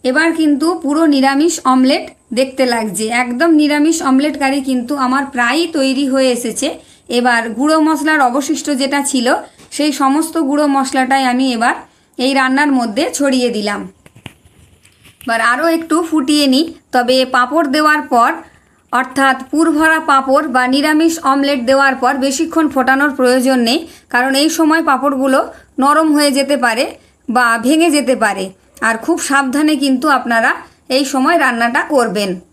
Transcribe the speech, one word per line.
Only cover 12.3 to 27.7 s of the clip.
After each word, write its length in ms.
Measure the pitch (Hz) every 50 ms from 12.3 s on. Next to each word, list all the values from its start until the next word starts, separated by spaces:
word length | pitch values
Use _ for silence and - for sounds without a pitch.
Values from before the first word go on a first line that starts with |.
| 277
রান্নার 360 | 269 262 254 262 277 294 294 277 254
মধ্যে 260 | 240 226 202 226 320 - -
ছড়িয়ে 320 | - 285 277 262 262 247 240 202
দিলাম। 240 | 214 202 202 208 202 196 185 - _ _ - _ - _ - - _ _ _ _ _ - _ _ _ _ _ _ _ _ - _ _
এবার 200 | - - 226 226 220 226 240
আরও 140 | 262 311 339 330
একটু 200 | 320 330 - 320 339 349 330
ফুটিয়ে 380 | 311 311 262 262 294 294 294 269 254
নিই। 100 | 269 330 330 - - _ _ -
তবে 240 | 254 247 240 254 262 262 254 254
পাঁপড় 320 | 247 247 247 285 320 339 277 262
দেওয়ার 260 | 302 302 302 302 302 285 - -
পর, 180 | 233 233 262 330 330 - - _ _ _ _ _ _ _ _ -
অর্থাৎ 440 | 240 262 254 - 277 269 269 262 254 247 -
পুর 180 | - 294 330 330 302
ভরা 220 | 294 320 320 320 311 320 311
পাঁপড় 360 | 285 269 269 277 262 285 302 302 240
বা 80 | 254 247 254 262
নিরামিষ 400 | 277 285 302 311 302 320 330 320 - - 269 269
অমলেট 280 | 277 277 277 285 269 233 233
দেওয়ার 240 | 269 269 277 269 262 254 254
পর 100 | 247 285 269 254
বেশিক্ষণ 420 | 277 269 - 330 330 - 320 320 285 -
ফোটানোর 380 | 269 247 233 262 269 285 294 277 277
প্রয়োজন 400 | 254 247 254 262 240 269 262 254 240 226
নেই, 100 | 247 339 330 - - - _ _ -
কারণ 200 | 240 254 269 269 277 294
এই 60 | 320 320 -
সময় 240 | 330 302 311 330 320 311
পাঁপড়গুলো 500 | 277 254 269 285 277 254 269 269 262 277 - - - - - _ _ -
নরম 300 | 254 277 294 311 330 320 294
হয়ে 140 | 294 294 285 262 277
যেতে 180 | 269 269 294 262 247
পারে 200 | 240 220 226 285 - - - _ _ _ _ _ -
বা 180 | 220 247 247 233 226 233 220
ভেঙে 240 | 247